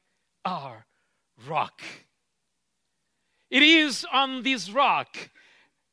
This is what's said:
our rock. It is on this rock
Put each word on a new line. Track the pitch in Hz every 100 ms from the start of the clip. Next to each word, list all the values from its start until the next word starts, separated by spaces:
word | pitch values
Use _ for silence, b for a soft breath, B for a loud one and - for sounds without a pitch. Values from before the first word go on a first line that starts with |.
| _ _ _ _ 185
our | 175 135 113 _ _ _ _ _ _ 127
rock. | 156 - - - - _ _ _ _ _ _ _ _ _ _ _ _ _ _ -
It | 254
is | 302 330 302 208 339
on | 269 269 262
this | 240 254 175
rock | 240 254 156 123 - - b b b b b b